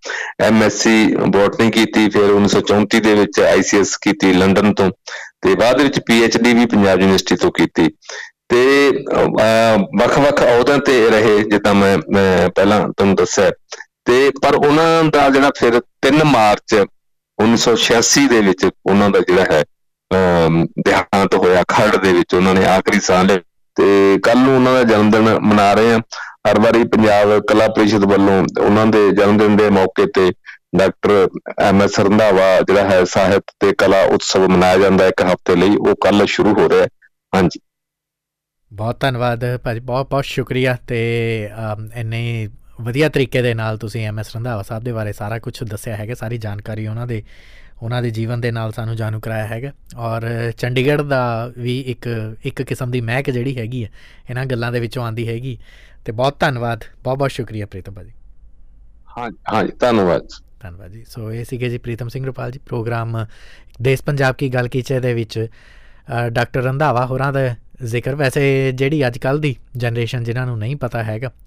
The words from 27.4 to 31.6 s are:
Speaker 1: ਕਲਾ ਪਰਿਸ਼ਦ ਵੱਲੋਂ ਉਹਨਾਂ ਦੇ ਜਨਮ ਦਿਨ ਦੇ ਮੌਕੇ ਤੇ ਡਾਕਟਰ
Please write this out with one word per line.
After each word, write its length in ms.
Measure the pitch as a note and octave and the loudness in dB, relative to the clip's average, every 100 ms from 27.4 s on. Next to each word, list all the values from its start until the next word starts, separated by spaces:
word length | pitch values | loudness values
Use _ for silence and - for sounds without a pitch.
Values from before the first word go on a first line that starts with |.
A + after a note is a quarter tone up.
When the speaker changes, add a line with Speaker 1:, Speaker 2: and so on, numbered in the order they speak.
| G2+ | 2
Speaker 1:
ਕਲਾ 220 | G#2+ A2 | 2 2
ਪਰਿਸ਼ਦ 360 | A2 G#2+ G#2+ | 2 2 2
ਵੱਲੋਂ 420 | G2 G2 G2 F#2+ D#2+ - | 2 4 4 2 0 0
ਉਹਨਾਂ 260 | - G#2+ A2 | 2 2 4
ਦੇ 240 | A2 G2+ | 4 4
ਜਨਮ 280 | F#2 G2+ G#2+ | 4 2 4
ਦਿਨ 180 | G#2+ G#2 | 4 4
ਦੇ 140 | G#2+ | 4
ਮੌਕੇ 360 | G2 F#2 - G2 | 2 2 0 0
ਤੇ 260 | G2 F#2 - - - _ F2+ | 2 0 0 -10 -20 _ 0
ਡਾਕਟਰ 520 | F#2+ - - G#2 F2+ - - - | 0 0 2 2 2 -2 -10 -2